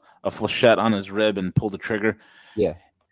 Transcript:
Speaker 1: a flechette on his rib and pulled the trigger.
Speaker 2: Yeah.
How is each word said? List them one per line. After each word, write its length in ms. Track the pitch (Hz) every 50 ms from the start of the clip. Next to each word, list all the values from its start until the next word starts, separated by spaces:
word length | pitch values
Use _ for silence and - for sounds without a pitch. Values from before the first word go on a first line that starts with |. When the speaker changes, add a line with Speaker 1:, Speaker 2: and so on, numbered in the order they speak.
| _ _ _ _ -
Speaker 1:
a 80 | 101
flechette 480 | - - 107 - - - 127 117 107 92
on 120 | 107 113
his 200 | 107 98 95 95
rib 260 | 98 107 107 107 98
and 160 | 98 92 90 -
pulled 200 | - 113 104 95
the 40 |
trigger. 400 | 95 - - 113 104 104 110 104 _ _ _ _ - - - -
Speaker 2:
Yeah. 200 | 107 98 85 82 - _ _ _ _ _ _